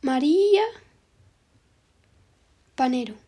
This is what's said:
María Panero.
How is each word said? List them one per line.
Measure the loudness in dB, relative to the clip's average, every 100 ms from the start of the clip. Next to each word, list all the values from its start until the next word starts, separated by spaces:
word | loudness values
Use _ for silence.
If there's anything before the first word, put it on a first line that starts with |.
María | -2 -2 2 2 4 2 0 -6 _ _ _ _ _ _ _ _ _ _ _ _ _ _ _ _ _ _ _
Panero. | -4 -2 -2 -6 -12